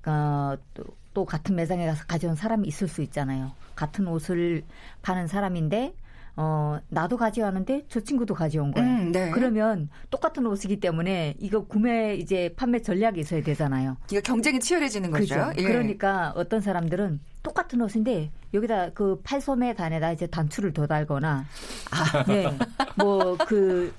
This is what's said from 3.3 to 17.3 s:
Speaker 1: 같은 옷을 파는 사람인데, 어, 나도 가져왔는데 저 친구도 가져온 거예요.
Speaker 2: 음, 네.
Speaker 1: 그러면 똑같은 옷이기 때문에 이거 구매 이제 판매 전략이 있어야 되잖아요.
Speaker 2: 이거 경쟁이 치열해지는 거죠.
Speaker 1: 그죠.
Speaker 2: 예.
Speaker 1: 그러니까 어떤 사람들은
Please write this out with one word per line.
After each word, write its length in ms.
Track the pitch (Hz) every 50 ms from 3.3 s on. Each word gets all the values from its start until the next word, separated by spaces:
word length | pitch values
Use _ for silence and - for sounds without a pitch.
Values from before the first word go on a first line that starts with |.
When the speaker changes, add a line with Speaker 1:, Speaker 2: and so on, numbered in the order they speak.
| 135 131 131 135 - - - - -
Speaker 1:
같은 320 | - 156 151 - - 196
옷을 560 | 175 165 160 156 - 180 170 175 175 170 156 151 - - - - - - - -
파는 240 | - 185 185 175
사람인데, 680 | 160 190 202 202 185 180 170 160 151 170 220 254 320 - - - - - - - - -
어, 420 | - 156 156 156 151 151 147 147 147 -
나도 300 | - - 160 160 180 247
가져왔는데 680 | 233 233 220 202 233 220 202 185 190 190 - 262 285 - -
저 100 | - 233
친구도 340 | 208 - 294 247 233 208 190
가져온 380 | 147 165 156 151 156 143 143
거예요. 160 | 135 214 247
Speaker 2:
음, 240 | 254 254 233 185 170
네. 200 | 175 180 185 165
Speaker 1:
그러면 580 | - 247 254 254 220 220 214 226 214 175 147 147 - - - -
똑같은 360 | - - - 320 320 294 240
옷이기 340 | 226 196 202 - 190 202 202
때문에 560 | 202 180 160 160 165 185 190 175 160 147 147 -
이거 260 | 214 196 202 214 202
구매 500 | - - 208 220 247 233 226 220 214 202
이제 380 | - 170 - 190 185 175 170 170
판매 260 | - - 240 240 233
전략이 380 | 233 214 180 185 220 226 202 165
있어야 220 | 147 151 170 156 147
되잖아요. 540 | 160 147 - 156 139 135 131 131 135 131 - - -
Speaker 2:
이거 100 | 202 202
경쟁이 380 | 202 - 254 226 - 302 277 254
치열해지는 520 | - - 359 339 302 262 208 208 185 175
거죠. 100 | 156 151 208 - 135
Speaker 1:
그죠. 180 | 147 196 - -
Speaker 2:
예. 60 | 160 185
Speaker 1:
그러니까 680 | 190 240 247 240 214 208 - - 196 196 190 170 147 -
어떤 260 | - 175 175 220 220
사람들은 580 | 196 202 185 175 165 160 170 180 208 190 151 143 - -